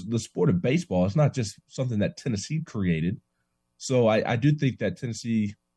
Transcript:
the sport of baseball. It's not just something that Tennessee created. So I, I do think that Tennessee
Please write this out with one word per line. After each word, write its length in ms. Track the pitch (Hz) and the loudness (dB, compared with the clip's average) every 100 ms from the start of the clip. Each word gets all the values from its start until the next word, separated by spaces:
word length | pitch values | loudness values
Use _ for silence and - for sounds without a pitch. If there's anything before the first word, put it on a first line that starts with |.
| 98 | -2
the 120 | 113 | -4
sport 300 | - - 175 | -4 0 2
of 120 | 87 | 4
baseball. 460 | 120 151 - 90 92 | 2 0 0 0 2
It's 80 | 123 | 4
not 180 | 147 | 2
just 240 | - 107 - _ | 2 -4 -8 _
something 300 | - 127 107 | -6 -2 0
that 180 | 87 - | -2 -2
Tennessee 440 | 113 107 - 156 | -4 -4 -4 -6
created. 560 | 165 110 92 80 85 120 _ _ _ _ _ _ | -4 -2 0 0 0 -4 _ _ _ _ _ _
So 260 | - 127 110 | -2 2 4
I, 280 | 107 - | 4 2
I 20 | 117 | 2
do 160 | 139 | 2
think 260 | 151 135 101 | 2 0 -2
that 200 | 104 87 | -4 -4
Tennessee 580 | 123 110 120 113 104 - _ | -8 -8 -2 0 -2 -6 _